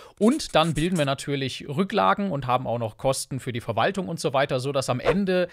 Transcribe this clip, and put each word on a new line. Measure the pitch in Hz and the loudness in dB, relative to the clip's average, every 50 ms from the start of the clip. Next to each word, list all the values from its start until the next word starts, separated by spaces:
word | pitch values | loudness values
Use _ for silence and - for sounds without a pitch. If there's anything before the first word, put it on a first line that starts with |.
| - - - - | -20 -16 -2 2
Und | 202 226 294 320 - - - | 4 4 4 2 0 2 4
dann | 156 160 165 139 | 4 4 4 2
bilden | 151 156 180 190 | 0 0 0 2
wir | 165 143 | 2 0
natürlich | 135 135 - - 151 143 135 135 127 - - - - | 0 -2 -2 -4 -4 -4 -2 -2 -4 -6 -8 -10 -6
Rücklagen | 139 151 196 196 226 190 190 190 - - 202 196 | -2 -2 -2 0 2 2 4 4 4 2 0 -4
und | 175 139 123 | -4 -4 0
haben | 127 123 127 131 | 0 0 0 0
auch | 123 113 120 | -2 -4 -2
noch | 117 107 - | -4 -4 -4
Kosten | - - 135 131 - - - 143 120 | -2 0 0 0 -2 -4 -6 -8 -8
für | - 131 | -6 -6
die | 113 120 | -6 -6
Verwaltung | - - 107 113 120 175 196 196 180 190 | -4 -2 0 0 0 0 0 -2 -4 -4
und | 165 160 | -4 -4
so | - 156 123 | -2 0 2
weiter, | 135 143 139 151 127 | 2 2 2 0 -2
so | 123 139 | -2 -2
dass | 139 139 127 - | -2 -2 0 0
am | 123 123 | -2 0
Ende | - - - 196 208 185 185 180 180 - | 0 0 2 2 2 2 2 0 0 -2